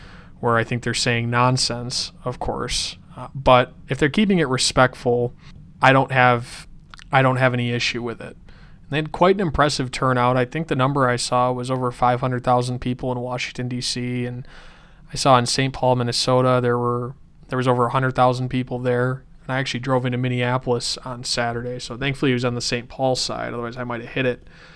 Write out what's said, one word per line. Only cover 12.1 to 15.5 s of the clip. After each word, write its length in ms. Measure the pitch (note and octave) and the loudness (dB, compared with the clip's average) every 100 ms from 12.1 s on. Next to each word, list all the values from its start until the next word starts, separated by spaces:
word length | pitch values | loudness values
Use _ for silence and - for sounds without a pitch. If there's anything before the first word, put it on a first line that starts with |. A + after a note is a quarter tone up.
| B2 | 2
hundred 220 | C3 B2 | 0 -2
thousand 360 | B2+ B2 B2 B2 | 2 2 2 -4
people 320 | C3 B2 C3 | -4 -4 -4
in 80 | B2 | -6
Washington, 480 | B2 B2 - - B2 | -6 -6 -8 -8 -6
D 140 | B2 | -6
C, 440 | A#2 B2 B2 B2 B2 | -4 -4 -4 -4 -4
and 220 | B2 - - - - - - - | -8 -14 -18 -20 -20 -20 -20 -10
I 20 | - | 0
saw 220 | C#3+ B2 | 6 6
in 80 | |
Saint 280 | A#2+ | 4